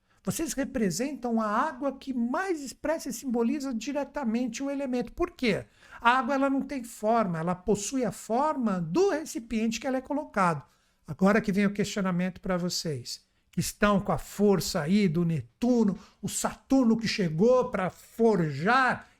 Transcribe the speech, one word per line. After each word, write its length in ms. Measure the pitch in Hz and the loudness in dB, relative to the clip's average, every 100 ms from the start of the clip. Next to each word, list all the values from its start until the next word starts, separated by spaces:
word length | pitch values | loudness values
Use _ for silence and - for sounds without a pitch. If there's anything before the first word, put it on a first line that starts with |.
| _ _ | _ _
Vocês 280 | - - 311 | -6 -4 -4
representam 880 | - 277 247 208 156 269 269 247 226 | -4 -4 -2 -2 -2 -4 -4 -2 -2
a 60 | 214 | 0
água 500 | 214 302 254 277 269 | 0 -2 -2 -6 -6
que 160 | - | -6
mais 480 | 254 233 311 381 330 | -2 -2 -2 -2 -4
expressa 460 | 269 - 294 320 294 | -6 -6 -2 -2 -4
e 40 | |
simboliza 640 | - 269 233 233 294 240 | -8 -4 0 0 0 -4
diretamente 880 | 220 240 285 277 294 262 226 254 233 | -6 -4 -4 -4 -4 -2 -2 -2 -4
o 80 | 277 | -6
elemento. 420 | 277 277 247 - | -4 -4 -4 -4
Por 200 | - 359 | -4 -6
quê? 340 | - 247 156 120 _ - - | -2 0 0 -4 _ -20 0
A 180 | 233 262 | 2 2
água, 160 | 254 | 2
ela 140 | 277 277 | 0 2
não 140 | 269 | 0
tem 220 | 269 285 | -2 -6
forma, 540 | 226 - 214 233 202 165 | -10 -6 0 2 0 -2
ela 160 | 160 | -4
possui 500 | 139 - 196 208 269 | -4 0 0 0 -2
a 80 | 233 | -2
forma 680 | - - 226 302 302 226 185 | -4 -4 0 0 0 -2 -2
do 300 | 160 175 392 | 0 2 2
recipiente 680 | 311 311 - 226 226 226 226 | 2 -4 -10 -6 -2 -2 -2
que 60 | 285 | -2
ela 100 | 262 | -4
é 40 | |
colocado. 600 | 254 285 294 - 185 156 - _ _ _ - | -2 -6 -4 0 2 2 -6 _ _ _ -14
Agora 320 | 151 190 214 | 2 4 4
que 100 | 208 | 2
vem 140 | 190 | 0
o 80 | 202 | 0
questionamento 680 | 202 202 - 190 175 180 180 | 0 -4 -2 -2 0 -2 -4
pra 200 | 190 180 | -4 -2
vocês, 680 | 175 - 170 139 117 - _ _ _ | -2 -4 -6 -6 -8 -14 _ _ _
que 100 | - | -4
estão 380 | - - 208 202 | -4 0 2 2
com 140 | 202 | 2
a 60 | 160 | -2
força 640 | - - 208 190 - 185 | -4 2 4 4 2 -2
aí 260 | 147 202 196 | 2 4 4
do 160 | 156 | 2
Netuno, 720 | 170 160 - _ 240 240 220 - - _ | 0 0 -4 _ 2 4 4 0 -10 _
o 80 | 196 | -8
Saturno 720 | - 240 - _ 269 240 226 | -4 -4 -6 _ 4 6 4
que 100 | 220 | 0
chegou 640 | - 175 156 220 254 247 | -2 -2 4 4 6 2
pra 180 | 208 185 | -2 -4
forjar 1200 | - - - 226 202 160 139 170 254 254 190 - _ | -6 -20 2 4 4 2 0 2 4 4 0 -6 _